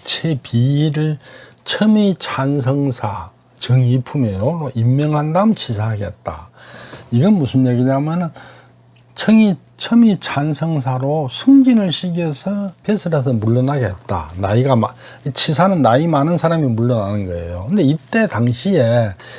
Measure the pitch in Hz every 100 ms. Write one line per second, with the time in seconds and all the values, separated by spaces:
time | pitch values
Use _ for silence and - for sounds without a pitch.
0 | - - 160 139 - 120 127 143 156 147
1 | 156 151 - - - _ - - 214 214
2 | 202 175 - - 135 143 123 143 143 123
3 | 107 98 87 _ _ - - 127 123 127
4 | 123 151 117 95 117 170 147 117 117 135
5 | 151 151 151 170 214 214 - 107 110 104
6 | 95 - - 82 80 - - - - -
7 | - 120 175 208 131 131 127 120 127 135
8 | 151 170 165 - - - - _ _ _
9 | _ - - 220 214 170 _ - - 233
10 | 233 190 - - 147 147 165 156 127 127
11 | 139 156 135 - - 277 262 233 190 -
12 | 180 170 170 139 185 202 196 - - 208
13 | 175 156 131 117 110 120 131 143 110 90
14 | - 92 78 87 98 110 135 123 110 -
15 | - - 147 - - 147 185 185 120 123
16 | 170 151 147 170 165 165 139 113 120 117
17 | 98 104 95 85 85 87 101 202 139 160
18 | - 226 214 107 120 120 190 180 113 120
19 | 110 92 -